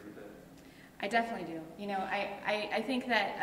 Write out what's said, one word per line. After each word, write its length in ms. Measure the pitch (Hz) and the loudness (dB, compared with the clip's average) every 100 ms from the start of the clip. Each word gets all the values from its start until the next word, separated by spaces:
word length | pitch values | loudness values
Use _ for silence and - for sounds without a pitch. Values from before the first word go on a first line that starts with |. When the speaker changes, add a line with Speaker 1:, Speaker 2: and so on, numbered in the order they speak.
| 104 | -10
Speaker 1:
with 100 | 107 | -12
that? 160 | 104 104 - - - - - - | -12 -14 -16 -18 -18 -18 -16 -4
Speaker 2:
I 80 | 202 | 2
definitely 460 | 233 233 202 165 | 4 4 0 -4
do. 80 | 165 156 - | -6 -8 -6
You 120 | 202 | -2
know, 100 | 196 | 0
I, 300 | - 202 202 196 - | 2 0 0 -2 2
I, 300 | 214 214 214 | 2 2 2
I 40 | |
think 260 | 220 247 254 | 2 2 4
that 280 | 220 196 - | 4 4 2